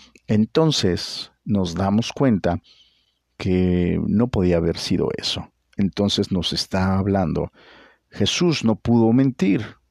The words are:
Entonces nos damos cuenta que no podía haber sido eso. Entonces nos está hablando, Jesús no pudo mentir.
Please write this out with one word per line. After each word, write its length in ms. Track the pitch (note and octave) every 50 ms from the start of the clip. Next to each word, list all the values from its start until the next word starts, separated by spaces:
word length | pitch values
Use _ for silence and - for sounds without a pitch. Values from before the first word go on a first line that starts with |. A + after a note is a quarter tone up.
| - - _ - _ -
Entonces 1040 | G#3+ G#3 A3 - - E3 D#3+ D#3 C#3+ - - F#2 F2 - - - - - - - _ _ -
nos 320 | - G#2+ G2 F#2 E2+ E2
damos 380 | F2+ G2 G2 G2+ A2 A#2 - -
cuenta 480 | - C#3+ C3 G#2+ F2 - F2 F2 - - _ - _ _ _ _ _ _ _ _ _ _ _ _
que 640 | - - G2 F#2 F#2 F#2 F2+ F2 F2+ F2 F2 F2 E2 D#2+ D#2+
no 200 | F2+ G#2 B2 B2
podía 300 | - G#2+ F2+ F2+ F2 E2
haber 200 | E2 E2 E2 -
sido 320 | - - F#2+ F2 D2 - - -
eso. 340 | - - - - - - _ _ _ _ _
Entonces 560 | - G2+ F2+ - - G2+ G2+ - - G2 -
nos 220 | G2 F2+ E2+ - E2+
está 440 | E2+ - - - F#2+ F#2+ F#2+ F#2+ F#2+
hablando, 540 | F#2+ G2+ G2 G2 F#2 D#2+ D#2+ - D2 - _ _ - - - - - - _ _ _ _
Jesús 540 | - - G#2 - - - F3 F3 D3 - -
no 120 | A2+ G#2+
pudo 360 | - - A#2+ A#2+ A#2 A2+ A2+
mentir. 540 | A#2 C3 C3+ C3+ B2 - F#3 G3 - B2 G#2 - - _ _ _